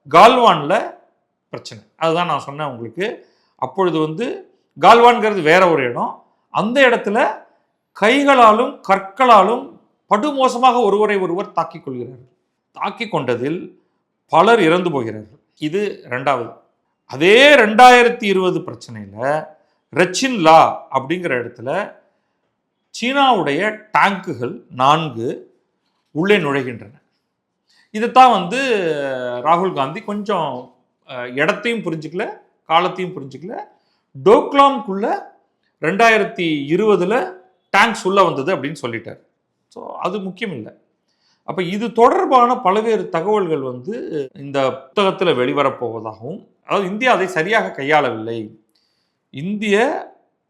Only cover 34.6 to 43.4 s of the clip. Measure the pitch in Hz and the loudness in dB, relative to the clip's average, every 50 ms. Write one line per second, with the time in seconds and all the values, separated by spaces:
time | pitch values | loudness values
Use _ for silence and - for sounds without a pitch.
34.6 | 277 277 269 240 - 196 190 196 214 285 392 - - - _ _ _ _ _ _ | 4 4 4 -2 -8 -8 -8 -6 -4 -4 -6 -6 -8 -14 _ _ _ _ _ _
35.6 | _ _ _ - 147 156 190 202 233 226 226 208 196 175 - - 175 165 156 147 | _ _ _ -6 -6 -4 0 2 2 4 4 2 0 -4 -6 -4 -4 -2 -2 -2
36.6 | 139 139 160 185 220 214 208 175 175 180 220 262 370 370 - - _ _ _ _ | -2 -2 -2 0 2 2 2 2 0 0 -2 -2 -4 -6 -10 -18 _ _ _ _
37.6 | _ _ - 196 214 233 208 - - 185 196 202 190 165 147 135 131 165 190 147 | _ _ 2 2 2 2 0 -4 -4 0 2 2 2 2 0 -2 -4 -4 -4 -4
38.6 | 127 147 160 - - 120 113 110 - 113 - _ _ _ _ _ _ _ _ _ | -6 -8 -10 -8 -10 -10 -10 -10 -12 -14 -20 _ _ _ _ _ _ _ _ _
39.6 | _ _ - - - - - - 151 180 190 214 190 190 185 - 233 202 165 120 | _ _ -20 -18 -16 -16 -12 -8 -8 -6 -6 -6 -10 -10 -12 -10 -12 -10 -10 -12
40.6 | 104 - - _ _ _ _ _ _ _ _ _ _ _ _ _ _ - 151 180 | -14 -18 -20 _ _ _ _ _ _ _ _ _ _ _ _ _ _ -12 -8 -6
41.6 | 180 165 190 208 233 226 156 226 233 269 302 381 370 269 269 254 240 240 247 - | -6 -6 -4 -6 -6 -4 2 4 4 4 4 2 0 2 4 4 4 2 0 0
42.6 | - 180 190 220 220 226 220 202 180 - - 165 165 202 214 214 | 0 0 0 0 0 0 -2 -2 -4 -4 -6 -4 -2 -2 -2 -2